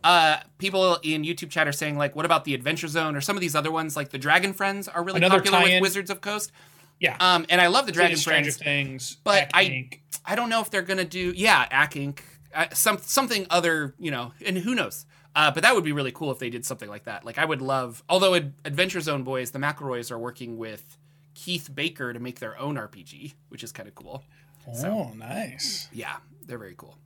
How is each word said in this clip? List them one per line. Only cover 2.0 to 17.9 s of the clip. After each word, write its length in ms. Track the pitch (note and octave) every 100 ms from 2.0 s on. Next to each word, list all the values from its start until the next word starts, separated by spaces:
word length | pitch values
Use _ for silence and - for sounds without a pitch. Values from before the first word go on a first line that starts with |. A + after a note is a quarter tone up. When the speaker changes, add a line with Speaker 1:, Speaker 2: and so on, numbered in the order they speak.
| C#3+ D3+
Speaker 1:
"What 100 | D3+
about 200 | C3 D3
the 80 |
Adventure 340 | C3 B2+ D#3+ E3
Zone 280 | D#3 D#3+ C#3+
or 60 |
some 140 | C#3 G3+
of 60 |
these 140 | F3 D3+
other 160 | D3+
ones?" 240 | D#3+ D#3 D3
Like, 140 | C#3+
the 100 | C#3
Dragon 340 | C#3 E3+ F#3+
Friends 340 | F#3+ G3 G3 G3
are 160 | E3+
really 140 | F3 F3
Speaker 2:
Another 200 | F3+ F#3+
Speaker 1:
popular 220 | F#3+ F#3
with 80 | F3
Speaker 2:
tie-in. 120 | F#3
Speaker 1:
Wizards 280 | F#3+ F#3+ F#3+
of 100 | G3
Coast. 300 | G3+ G#3 G#3 _ - _ _ _
Speaker 2:
Yeah. 180 | F3 -
Speaker 1:
Um, 260 | F3+ F3 D#3+
and 100 | F3+
I 80 | F3
love 180 | A3+ B3
the 40 |
Speaker 2:
They 20 |
did 60 | E3
Speaker 1:
Dragon 160 | F3 D#3+
Speaker 2:
Stranger 340 | D#3 D#3+ D3
Speaker 1:
Friends, 60 | -
Speaker 2:
Things, 540 | D3+ C#3+ C3+ C3 - -
Speaker 1:
but 200 | G#3 G3+
Speaker 2:
Ack 80 | -
Speaker 1:
I, 120 | F3+ G3
Speaker 2:
Inc. 340 | C3 B2+ - _ - -
Speaker 1:
I 100 | G#3
don't 140 | A#3+
know 120 | A3+
if 80 | A3
they're 100 | G3+
gonna 240 | F3+ F#3+ E3+
do, 260 | F3+ F3+ F3+
yeah, 320 | G#3+ D#3+ A#2+
Ack 220 | C3 D3
Inc. 260 | C#3+ C#3 C#3+ - - -
Uh, 120 | D#3 E3
some, 240 | - A3 G3+
something 460 | - - C4 A3 F#3
other, 420 | F3 E3+ D#3+ C#3+ -
you 100 | E3+
know, 240 | C3 B2 -
and 140 | G#3 F#3
who 160 | F#3+
knows? 320 | B3 A#2+ - - _ _ D3+
Uh, 160 | D3+
but 100 | C#3+
that 140 | G#3 A#3
would 80 |
be 80 | D#3
really 200 | C#3+ C3+
cool 200 | B2 D3+
if 80 | B2+
they 100 | B2
did 160 | A#2 -
something 240 | B2+ G#2
like 140 | G#2
that. 200 | - G#2
Like, 140 | A#2 A#2
I 80 | D#3+
would 160 | D3
love, 420 | C3 C3+ B2